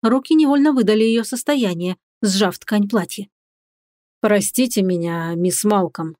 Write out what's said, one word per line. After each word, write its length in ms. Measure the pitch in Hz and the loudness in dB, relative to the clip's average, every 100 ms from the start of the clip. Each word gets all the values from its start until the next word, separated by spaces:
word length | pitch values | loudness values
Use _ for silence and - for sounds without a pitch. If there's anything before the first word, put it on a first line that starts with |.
Руки 320 | 226 254 - | 2 0 2
невольно 380 | 320 302 285 294 | 2 4 4 4
выдали 300 | 262 202 214 | 4 2 4
ее 220 | 226 226 | 2 0
состояние, 720 | 226 247 - 294 220 170 180 180 _ _ | -2 -6 -2 0 0 -2 -6 -8 _ _
сжав 360 | 214 190 196 - | -2 0 0 -2
ткань 300 | - 208 202 | -4 -2 0
платья. 400 | 220 170 - 202 _ _ _ _ _ _ _ _ _ | -2 -4 -10 -14 _ _ _ _ _ _ _ _ _
"Простите 640 | 214 208 202 - 254 226 | 0 2 0 -2 -2 0
меня, 520 | 190 175 170 170 165 | 0 -2 -4 -4 -6
мисс 300 | 170 180 175 | -2 -2 0
Малком" 520 | 208 208 175 - 165 165 | 0 0 0 -4 -10 -10